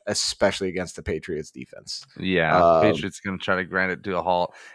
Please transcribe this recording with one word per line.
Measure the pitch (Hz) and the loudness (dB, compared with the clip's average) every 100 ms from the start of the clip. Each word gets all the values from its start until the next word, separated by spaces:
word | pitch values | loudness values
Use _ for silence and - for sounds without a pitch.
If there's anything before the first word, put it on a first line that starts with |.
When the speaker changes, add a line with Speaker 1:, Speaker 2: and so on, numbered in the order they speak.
| - | -6
Speaker 1:
especially | 104 - - 101 - 95 | -4 -4 0 0 0 -4
against | 90 87 | -4 -8
the | - | -8
Patriots | - 80 85 76 78 | -6 -6 -6 -8 -8
defense. | 65 65 - - - - - | -14 -18 -18 -14 -14 -14 -8
Speaker 2:
Yeah, | 92 90 80 87 | 0 2 4 6
Speaker 1:
Um, | 85 82 | 6 6
Speaker 2:
Patriots | 78 82 95 - | 4 2 -4 -8
gonna | 101 92 | -8 -6
try | - 92 | -2 -2
to | |
grind | 87 92 92 | -2 -2 -2
it | 90 | -4
to | 101 90 | -4 -2
a | |
halt, | 85 90 87 - - | 0 0 -2 -6 -20